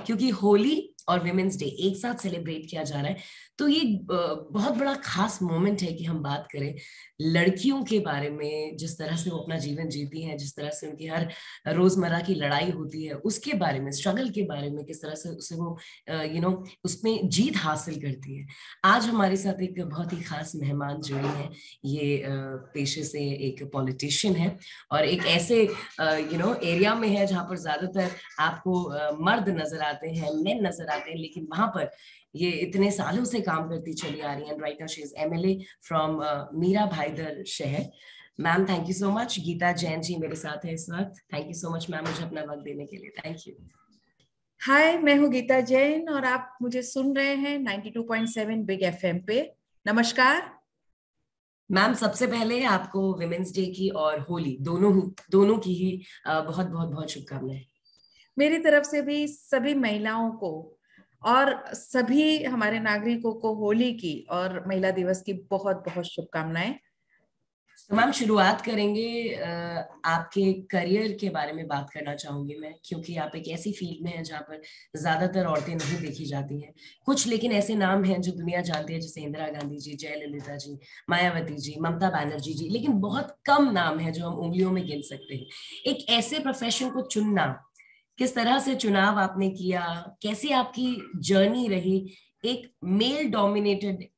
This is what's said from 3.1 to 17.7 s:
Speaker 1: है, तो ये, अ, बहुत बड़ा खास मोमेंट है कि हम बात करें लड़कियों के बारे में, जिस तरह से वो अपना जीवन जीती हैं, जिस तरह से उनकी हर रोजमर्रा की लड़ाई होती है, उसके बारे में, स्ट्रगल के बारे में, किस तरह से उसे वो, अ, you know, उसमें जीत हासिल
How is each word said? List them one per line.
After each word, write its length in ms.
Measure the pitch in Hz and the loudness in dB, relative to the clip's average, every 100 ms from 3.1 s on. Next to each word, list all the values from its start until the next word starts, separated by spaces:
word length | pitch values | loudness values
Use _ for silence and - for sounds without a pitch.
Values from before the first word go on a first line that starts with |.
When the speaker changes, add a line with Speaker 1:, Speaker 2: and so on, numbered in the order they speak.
Speaker 1:
है, 60 | 190 - - - - | -4 -10 -20 -12 0
तो 100 | 285 | 4
ये, 300 | 320 247 196 | 4 4 0
अ, 500 | - 175 165 156 - | 0 0 0 -2 -4
बहुत 220 | 202 254 | 0 0
बड़ा 220 | 240 277 269 | 2 0 -2
खास 460 | - 180 214 - | -2 0 0 0
मोमेंट 400 | 180 165 202 196 | 0 2 2 2
है 120 | 175 | -2
कि 100 | 160 | -4
हम 160 | 165 160 | -4 -2
बात 280 | 143 151 - | -2 -4 -6
करें 240 | 143 143 143 - - - - | -6 -6 -6 -14 -20 -16 -4
लड़कियों 640 | 156 170 180 185 269 269 | 2 4 4 4 2 2
के 160 | 208 214 | 2 0
बारे 300 | 160 143 147 | 2 -2 -2
में, 480 | 147 147 151 151 160 | -4 -4 -4 -6 -6
जिस 220 | 165 - | -8 -6
तरह 160 | 156 170 | -4 -2
से 140 | 180 | -2
वो 80 | 165 | -4
अपना 200 | 165 160 | -4 -4
जीवन 320 | 143 147 156 | -4 -4 -4
जीती 320 | 139 143 160 | -4 -6 -6
हैं, 160 | 160 143 | -6 -6
जिस 180 | 139 147 | -8 -8
तरह 140 | 147 | -6
से 180 | - 156 | -6 -8
उनकी 200 | 151 160 | -8 -4
हर 260 | 160 165 - - - - | -2 -2 -6 -16 -8 0
रोजमर्रा 520 | 165 185 190 175 170 | 6 6 6 2 0
की 160 | 180 160 | 0 0
लड़ाई 340 | 143 147 180 | 2 2 2
होती 360 | 160 147 156 156 | -2 -6 -8 -8
है, 80 | |
उसके 400 | 143 208 - 294 | -4 -2 -2 0
बारे 260 | 208 165 135 | 0 0 0
में, 120 | 139 | -2
स्ट्रगल 380 | 139 196 214 254 | -2 0 0 0
के 120 | 202 | -2
बारे 280 | 170 143 147 | -2 -4 -6
में, 160 | 147 143 | -6 -10
किस 160 | 156 | -10
तरह 140 | 151 151 | -10 -8
से 140 | 170 | -8
उसे 260 | - - 165 | -8 -6 -4
वो, 240 | 170 165 - - - | -6 -8 -14 -16 -8
अ, 160 | 160 | -4
you 180 | 156 165 | -4 0
know, 240 | 180 185 - - | 0 0 -4 -8
उसमें 460 | 175 - 220 220 196 | -6 -2 0 2 2
जीत 240 | 156 285 190 | 4 2 2
हासिल 440 | 156 | 0